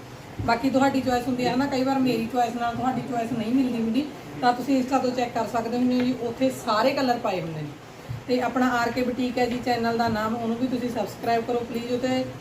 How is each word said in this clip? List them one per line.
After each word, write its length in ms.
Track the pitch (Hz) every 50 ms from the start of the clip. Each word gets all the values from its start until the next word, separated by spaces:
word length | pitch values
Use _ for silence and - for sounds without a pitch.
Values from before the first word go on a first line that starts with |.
| - - - - - - - -
ਬਾਕੀ 300 | - 220 233 233 269 269
ਤੁਹਾਡੀ 300 | - 262 269 277 269 269
ਚੋਇਸ 260 | 254 254 247 240 240
ਹੁੰਦੀ 200 | 269 247 247 247
ਹੈ 100 | 240 240
ਨਾ, 100 | 254 285
ਕਈ 160 | 277 277 254 262
ਵਾਰ 160 | 269 269 262
ਮੇਰੀ 300 | 254 247 233 226 226 226 262
ਚੋਇਸ 220 | 247 240 226 233
ਨਾਲ 220 | 240 233 233 233
ਤੁਹਾਡੀ 240 | 233 240 254 247 247
ਚੋਇਸ 320 | 226 - 254 233 226 233 254
ਨਹੀਂ 220 | 226 208 220 254
ਮਿਲਦੀ 280 | 277 254 240 226 226 226
ਹੁੰਦੀ, 240 | 226 220 262 302 - - - - - - -
ਤਾਂ 120 | 262 240 240
ਤੁਸੀਂ 300 | 247 240 285 269 262 254
Insta 200 | 254 277 254 -
ਤੋਂ 80 | 247
ਚੈੱਕ 240 | 247 254 247 240 -
ਕਰ 120 | 233 220
ਸਕਦੇ 320 | 208 - 233 220 226 247 247
ਹੋ 40 | 254
ਜੀ, 320 | 247 247 247 247 247 254 - 240
ਉੱਥੇ 280 | 233 233 - 262 262
ਸਾਰੇ 400 | 254 - - 240 214 214 240 269
ਕਲਰ 280 | 277 285 269 247 240 233
ਪਾਏ 220 | - 214 190 180
ਹੁੰਦੇ 220 | 160 165 160 156 151
ਨੇ। 60 | 147 139 - - - - - - - - - - -
ਤੇ 120 | 247 247
ਆਪਣਾ 280 | 240 233 240 254 254 254
ਆਰ 220 | 247 240 233 233
ਕੇ 120 | 233 254 247
ਬੁਟੀਕ 360 | 233 240 247 254 247 226 254
ਹੈ 80 | 247
ਜੀ 140 | 233 240 247 -
ਚੈਨਲ 340 | 254 240 233 226 233 233 226
ਦਾ 100 | 233 226
ਨਾਮ, 260 | 220 214 214 220 226
ਉਹਨੂੰ 220 | 240 233 226 233
ਵੀ 100 | 233 262
ਤੁਸੀਂ 220 | 254 262 247 247 240
ਸਬਸਕ੍ਰਾਈਬ 560 | - 233 202 190 - - - 233 233 226 226
ਕਰੋ 140 | 254 247 240
ਪਲੀਜ਼। 340 | 233 - 226 233 233 - 247
ਉੱਥੇ 320 | 240 254 254 262 262 254 - - -